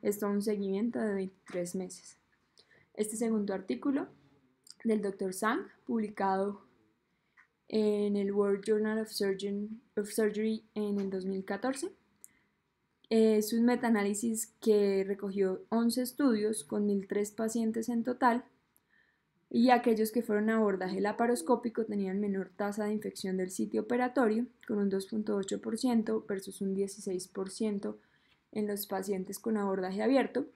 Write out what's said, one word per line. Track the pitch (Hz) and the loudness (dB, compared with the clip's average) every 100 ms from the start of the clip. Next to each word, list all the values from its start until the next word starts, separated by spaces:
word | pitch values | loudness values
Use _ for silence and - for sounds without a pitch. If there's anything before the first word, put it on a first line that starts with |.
Esto | 208 202 208 | -2 -2 0
a | |
un | 202 | 0
seguimiento | 208 208 196 190 233 240 | 0 -2 -2 0 -2 -2
de | 220 | -2
veintitrés | 196 190 _ - 180 175 | -2 -4 _ -10 -6 -4
meses. | 190 185 - - - _ _ _ _ _ _ _ | -6 -8 -10 -20 -20 _ _ _ _ _ _ _
Este | - 208 220 | -6 -4 -2
segundo | 226 220 202 | 0 0 0
artículo | 190 - 247 285 277 381 - _ _ _ _ - - | -4 -4 -4 0 -2 -4 -12 _ _ _ _ -20 -6
del | 226 214 | 0 0
doctor | 196 190 190 | 0 -4 -6
Zhang, | 185 214 285 403 - - | -2 0 0 -4 -14 -4
publicado | 233 214 - 196 190 143 101 - _ _ _ _ _ _ _ _ _ _ | -2 -2 -2 0 2 0 -4 -16 _ _ _ _ _ _ _ _ _ _
en | 220 214 208 208 | 0 2 2 2
el | 202 196 | 2 2
World | 202 202 196 | 2 2 2
Journal | 208 214 214 220 | 2 2 2 0
of | 220 | -4
Surgeon, | - 202 196 202 202 214 220 _ - | -2 -2 -2 -4 -4 -6 -10 _ -6
of | 208 | -4
Surgery | - 214 208 220 220 _ | 0 0 0 -2 -2 _
en | - 208 202 | -4 -2 0
el | 196 | -2
dos | 190 | -4
mil | 185 190 190 | -4 -6 -6
catorce, | 196 254 269 370 - _ _ - _ _ _ _ _ _ _ _ | -4 -4 -4 -8 -10 _ _ -20 _ _ _ _ _ _ _ _
es | 226 220 214 214 | 4 6 6 2
un | 233 | 2
metaanálisis | 233 247 247 220 202 208 233 220 - _ | 4 4 2 2 2 0 -2 -4 -6 _
que | - 208 202 196 | 2 4 4 2
recogió | 190 202 202 196 190 185 - | 0 -4 -4 0 0 0 -2
once | 226 233 233 | 2 2 0
estudios | 247 - 285 220 214 214 | -4 2 4 4 2 -2
con | - 214 | -4 0
mil | 208 202 190 | 2 0 0
tres | 202 208 | -2 -2
pacientes | - 220 233 226 226 220 | -2 -2 0 0 -2 -2
en | 233 | -2
total, | 233 247 254 240 - _ _ _ _ _ _ _ _ _ _ | -2 2 4 2 -4 _ _ _ _ _ _ _ _ _ _
y | 240 247 | 4 6
aquellos | 240 247 220 220 | 6 6 2 2
que | 240 | 0
fueron | 226 208 214 | 0 0 2
a | 220 | 4
abordaje | 208 190 185 190 | 2 2 -2 0
laparoscópico | 202 214 233 240 - 226 226 220 220 | -2 0 2 2 2 0 0 -4 -4
tenían | 208 190 190 | -2 -2 0
menor | 208 190 180 | 0 -2 -4
tasa | - 202 208 | -4 -4 -2
de | 208 | -2
infección | 214 202 - 196 185 | -2 -4 -6 -4 -2
del | 185 | -2
sitio | - 208 220 | -4 -2 -2
operatorio, | 214 247 247 254 233 220 247 _ - | 0 0 0 2 2 2 -2 _ -4
con | 208 | 0
un | 202 | 2
dos | 190 196 | 0 -2
punto | 220 214 208 | -4 -2 -2
ocho | 190 202 | -2 -6
por | 220 226 | -4 -2
ciento | 254 233 214 220 - | 2 2 2 -2 -2
versus | 196 190 - | -6 -6 -6
un | 196 | -4
dieciséis | 190 196 - - 180 - | -2 -2 -4 -6 -6 -6
por | - 190 | -8 -8
ciento | - 220 202 208 - _ _ _ _ _ | -2 -2 -2 -4 -8 _ _ _ _ _
en | 214 208 | -4 -2
los | 202 - | -4 -4
pacientes | 190 196 190 185 202 | -4 -2 -4 -4 -6
con | 233 220 | -2 0
abordaje | 202 190 185 190 | 0 0 -2 0
abierto | 220 269 269 - 285 | 2 4 2 -2 -6